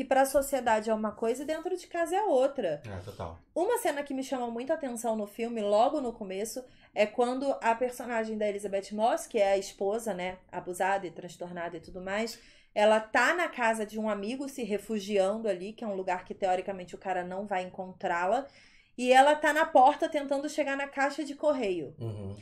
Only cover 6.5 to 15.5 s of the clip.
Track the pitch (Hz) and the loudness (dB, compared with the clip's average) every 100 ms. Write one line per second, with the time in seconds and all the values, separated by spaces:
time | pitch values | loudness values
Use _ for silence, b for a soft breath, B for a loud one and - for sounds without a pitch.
6.5 | 262 - b b - 208 - 240 262 277 | -8 -14 b b 0 2 2 0 0 -2
7.5 | - 226 226 247 247 240 226 220 214 208 | 0 0 0 -2 -4 -4 -4 -4 -2 -2
8.5 | 202 202 196 196 214 233 320 - 226 196 | -2 -4 -6 -4 0 2 2 -2 0 2
9.5 | 196 196 - 196 226 220 180 185 185 - | 2 -2 -4 -2 -2 -4 -4 -6 -8 -12
10.5 | 180 180 180 190 196 180 156 175 - 175 | -10 -8 -2 0 0 -4 -12 -14 -12 -10
11.5 | 175 170 165 - 185 185 202 226 - b | -8 -8 -10 -14 -12 -6 -4 -4 -8 b
12.5 | b b 202 214 220 220 254 262 349 320 | b b 4 6 6 4 2 4 2 -2
13.5 | - 226 220 208 214 214 202 202 269 277 | 0 0 0 -4 -4 -4 -4 -4 -6 -8
14.5 | 269 208 202 - 220 196 202 190 220 220 | -8 -4 -4 -2 -6 0 2 2 0 -2